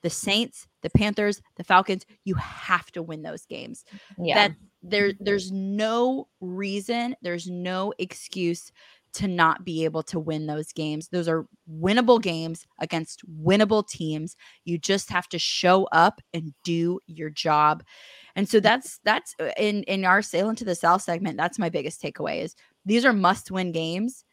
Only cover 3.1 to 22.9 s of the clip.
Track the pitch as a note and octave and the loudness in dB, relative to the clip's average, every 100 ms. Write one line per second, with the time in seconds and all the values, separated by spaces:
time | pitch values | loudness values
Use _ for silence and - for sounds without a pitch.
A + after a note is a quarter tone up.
3.1 | D#3 D#3 D#3+ - - - - - G3+ - | -10 -10 -14 -14 -14 -14 -16 -18 -20 -20
4.1 | - E3+ F3 G3+ D#3+ - _ F3+ G#3 G3+ | -8 0 4 4 0 -18 _ -4 0 0
5.1 | G3 G3+ G3+ F#3 G3 F#3+ G3+ A3 A#3 B3 | 0 -2 -2 -2 -6 -4 -2 0 2 2
6.1 | C4 - _ F#3 F3+ G3 G3+ G3 A#3 A#3+ | 0 -6 _ -10 -6 -4 -6 -4 -4 -4
7.1 | C4 F3 F3 F3 F3 F3+ F#3 G3 - F#3 | -6 -6 -6 -6 -8 -6 -4 -4 -6 -10
8.1 | - - F#3+ F3 E3+ - _ - _ _ | -10 -12 -4 -2 -4 -8 _ -20 _ _
9.1 | - G3+ F3 E3 - F#3 D#3+ D#3+ D#3+ D#3 | -6 -4 4 4 4 -4 -2 -2 -2 -4
10.1 | E3+ D#3 D#3 D#3 D3+ D#3 - D#3 D3+ E3 | -6 -4 -4 -4 -6 -8 -6 -6 -6 -6
11.1 | F3+ E3+ D#3+ - _ - D#3+ F3 A3 A#3+ | -4 -2 -2 -4 _ -16 -4 2 2 6
12.1 | A#3+ F#3+ E3 D#3+ E3 - - E3 E3+ D#3+ | 6 6 -4 -4 -8 -14 -10 -4 -4 -6
13.1 | - - D#3 D#3 G3 G#3+ G#3+ G#3 - D#3+ | -12 -18 -4 2 4 6 2 0 -6 -4
14.1 | D3+ D#3+ - - _ - E3+ - F#3+ - | -4 -6 -12 -20 _ -6 -4 0 -2 0
15.1 | F3+ - F3 - - F3+ F#3 G3 E3 F3 | -4 -4 -4 -4 0 4 4 4 6 4
16.1 | - - E3+ D#3+ - - E3 E3+ F3+ _ | 4 -10 -10 -10 -12 -4 -2 0 -2 _
17.1 | D#3+ D#3 D3+ E3 D3+ D3+ D#3 - - - | -12 -10 -4 2 4 4 2 -6 -20 -20
18.1 | - - - G3 A3+ G#3 A#3+ - - - | -20 -12 -4 4 4 6 2 -2 -6 0
19.1 | G#3+ - - D3+ - G#3 G#3 - F#3+ F#3+ | 0 -2 -8 -6 -2 0 0 -2 -2 4
20.1 | F#3+ G#3 E3+ G3+ A3 G#3+ F3 E3+ F#3 - | 2 2 -2 -2 -2 -4 0 2 2 2
21.1 | E3+ F3+ C#3+ E3+ - F3+ E3 C#3+ - D3+ | -4 -4 -2 -2 0 -2 -2 -6 -8 -10
22.1 | - D#3 D3+ E3 - _ _ F#3 | -6 -6 -4 -6 -12 _ _ 0